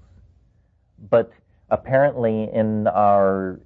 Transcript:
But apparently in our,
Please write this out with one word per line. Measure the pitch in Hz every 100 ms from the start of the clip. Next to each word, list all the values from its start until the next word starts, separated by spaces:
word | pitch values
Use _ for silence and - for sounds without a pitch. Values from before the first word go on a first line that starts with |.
| _ - _ _ _ _ _ _ _ _ 101
But | 117 - _ _ _ -
apparently | 110 - 135 143 123 117 110 107
in | 110 110 107 107
our, | 90 104 101 98 95 92 -